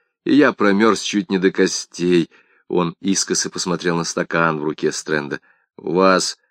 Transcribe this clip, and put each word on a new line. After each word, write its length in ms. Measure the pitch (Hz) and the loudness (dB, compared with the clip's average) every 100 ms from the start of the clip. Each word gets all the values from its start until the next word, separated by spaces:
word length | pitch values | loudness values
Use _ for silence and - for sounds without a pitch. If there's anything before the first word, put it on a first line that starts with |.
| _ _ - | _ _ 0
и 100 | 135 | 4
я 180 | 139 | 4
промёрз 480 | 101 101 98 113 - | 2 2 4 4 2
чуть 280 | - 104 92 | -2 -4 -2
не 80 | 98 | 0
до 140 | 92 | 0
костей». 760 | 90 92 - - - 87 87 80 _ _ _ - | 2 0 0 -10 -4 2 2 0 _ _ _ -6
Он 280 | 90 87 85 | -2 -2 -4
искоса 480 | 98 95 - 92 92 | -4 -2 -2 -4 -4
посмотрел 460 | 90 92 87 87 85 | -6 -6 -4 -2 -2
на 80 | |
стакан 560 | 82 - 85 85 85 78 | -2 -6 -4 0 0 0
в 40 | |
руке 280 | 76 73 78 | -4 -4 -4
Стрэнда. 500 | - - 78 73 67 _ _ _ - | -4 -4 -4 -4 -8 _ _ _ -14
«У 180 | - | -4
вас, 440 | 85 95 92 85 - _ | 2 4 4 0 -6 _